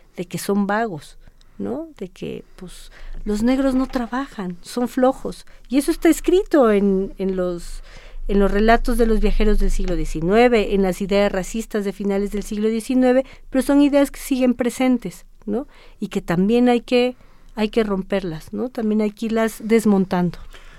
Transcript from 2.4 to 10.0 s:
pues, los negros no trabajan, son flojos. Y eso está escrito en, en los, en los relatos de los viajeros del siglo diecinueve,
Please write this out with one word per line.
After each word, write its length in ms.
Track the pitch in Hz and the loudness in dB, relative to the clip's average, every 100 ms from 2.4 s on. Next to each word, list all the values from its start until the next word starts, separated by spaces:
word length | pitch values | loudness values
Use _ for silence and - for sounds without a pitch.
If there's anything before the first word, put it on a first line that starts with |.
| - - | -16 -20
pues, 360 | 180 - - - - - | -18 -18 -20 -16 -12 -10
los 180 | 208 208 | -6 -2
negros 320 | 233 262 269 | 0 0 0
no 120 | 254 262 | 0 -2
trabajan, 720 | 254 233 247 269 - 180 175 | -4 -6 -6 -8 -8 -10 -10
son 260 | - 247 240 | -10 -4 -4
flojos. 600 | - 254 262 - 175 - - - | 2 2 2 -6 -12 -18 -20 -4
Y 80 | 254 | -2
eso 120 | 285 | 0
está 200 | 311 339 | 2 2
escrito 600 | 302 - 359 427 311 233 | 2 2 2 4 4 4
en, 440 | 202 202 190 196 202 | 4 2 2 -2 -4
en 180 | 190 185 | -4 -2
los, 460 | 180 175 - - - - - - - | -4 -6 -10 -12 -14 -20 -16 -10 0
en 100 | 202 | 2
los 120 | 196 | 4
relatos 480 | 196 220 233 - 226 | 4 4 4 2 2
de 80 | 226 | 2
los 140 | 214 | 2
viajeros 380 | 208 - 214 208 | 2 4 4 4
del 120 | 196 | 2
siglo 260 | - 185 | 2 0
diecinueve, 800 | 165 | -2